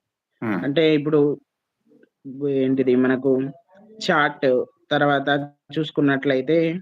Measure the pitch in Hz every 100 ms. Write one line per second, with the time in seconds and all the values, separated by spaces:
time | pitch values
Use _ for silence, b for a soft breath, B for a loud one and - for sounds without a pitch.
0 | _ _ _ - 120 104 143 147 156 151
1 | 147 151 147 - _ _ _ _ _ _
2 | _ _ 139 135 143 135 131 135 127 127
3 | 127 131 135 131 139 - _ - - -
4 | - 160 147 147 139 127 - _ - 147
5 | 147 139 135 143 143 _ - 156 151 165
6 | 143 135 143 131 131 165 165 180